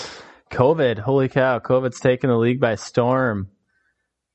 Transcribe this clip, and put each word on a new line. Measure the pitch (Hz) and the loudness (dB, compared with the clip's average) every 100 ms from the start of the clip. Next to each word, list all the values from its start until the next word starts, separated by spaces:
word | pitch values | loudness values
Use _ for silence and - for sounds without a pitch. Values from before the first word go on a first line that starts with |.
| - - - - _ | -14 -16 -20 -20 _
covid. | - 131 165 131 110 | 0 2 4 0 0
Holy | 107 135 131 | 0 0 0
cow. | 143 131 120 | 0 0 0
covid's | - 127 131 - | 0 0 0 -2
taken | 135 127 135 | 0 0 0
the | 117 | 2
league | 117 127 | 2 0
by | 127 | 0
storm. | 107 - - 120 131 127 104 98 _ _ _ _ _ _ _ _ | -2 -4 -2 0 0 0 -2 -6 _ _ _ _ _ _ _ _